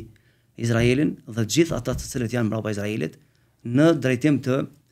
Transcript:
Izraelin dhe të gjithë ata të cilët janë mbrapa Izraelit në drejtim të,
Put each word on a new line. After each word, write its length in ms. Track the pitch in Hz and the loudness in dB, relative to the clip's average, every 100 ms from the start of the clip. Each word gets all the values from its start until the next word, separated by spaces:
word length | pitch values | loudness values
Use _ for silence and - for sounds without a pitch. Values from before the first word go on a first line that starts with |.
| - _ _ _ _ - | -4 _ _ _ _ -6
Izraelin 580 | 117 117 120 127 156 196 - | 0 2 4 2 0 -2 -6
dhe 160 | 110 | -4
të 80 | 104 | 0
gjithë 220 | 143 165 - | 2 2 0
ata 160 | 123 | -4
të 120 | 127 - | -6 -6
cilët 220 | 135 113 | -6 -4
janë 160 | 123 110 | -2 -2
mbrapa 240 | 110 107 | -2 -4
Izraelit 440 | 101 104 110 - - _ _ _ _ | -4 -4 -4 -6 -8 _ _ _ _
në 280 | 117 123 160 156 | -2 4 4 4
drejtim 380 | 131 123 151 135 | 0 2 2 2
të, 180 | 127 131 - _ _ | 0 -2 -4 _ _